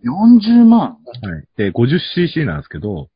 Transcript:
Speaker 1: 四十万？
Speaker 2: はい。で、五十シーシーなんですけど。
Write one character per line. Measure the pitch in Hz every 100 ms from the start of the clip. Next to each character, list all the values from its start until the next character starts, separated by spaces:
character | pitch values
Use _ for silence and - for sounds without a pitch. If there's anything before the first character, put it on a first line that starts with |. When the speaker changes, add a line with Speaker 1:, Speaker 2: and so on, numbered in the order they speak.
Speaker 1:
四 | 120 165 226 240
十 | 208 233
万？ | 226 226
Speaker 2:
は | 131 - - - 104 80
い。 | - -
で、 | 101
五 | 104 120
十 | 165
シ | - - 175
ー |
シ | -
ー | 147
な | 76
ん |
で |
す | -
け | 78
ど。 | 104 92 69